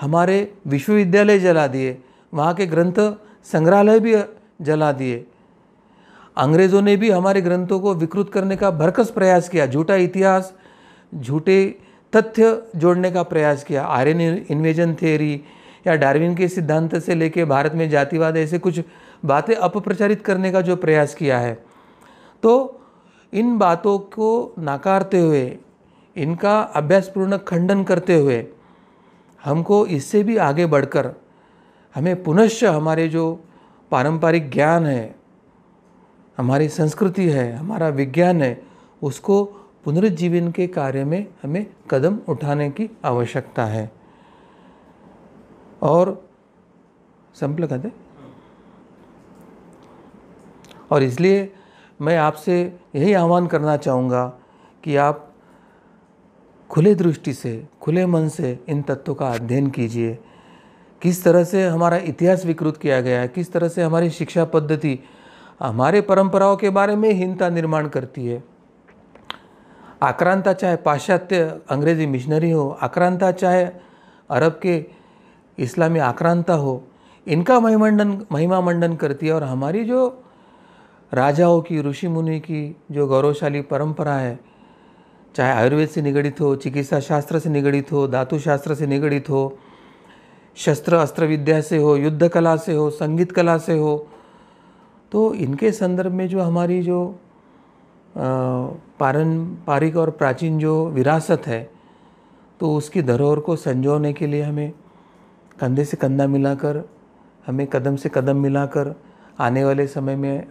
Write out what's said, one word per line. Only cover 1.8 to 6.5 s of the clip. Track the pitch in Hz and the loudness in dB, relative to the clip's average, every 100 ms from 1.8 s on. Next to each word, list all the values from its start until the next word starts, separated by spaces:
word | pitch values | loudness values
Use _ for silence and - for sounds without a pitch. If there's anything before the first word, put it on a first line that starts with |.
| 131 127 - _ _ | -4 -6 -14 _ _
वहाँ | 160 156 | -2 -2
के | 175 190 | 0 -2
ग्रंथ | 160 175 180 208 208 - - - | 0 0 2 0 -2 -14 -20 -4
संग्रहालय | 170 160 202 208 226 | 0 4 6 6 6
भी | 226 220 202 - _ - | 4 2 0 -10 _ -8
जला | 147 156 151 | -2 0 0
दिए, | 131 131 120 - _ _ _ _ _ _ _ _ - - - | 0 -4 -6 -10 _ _ _ _ _ _ _ _ -20 -10 -2
अंग्रेज़ों | 139 | 2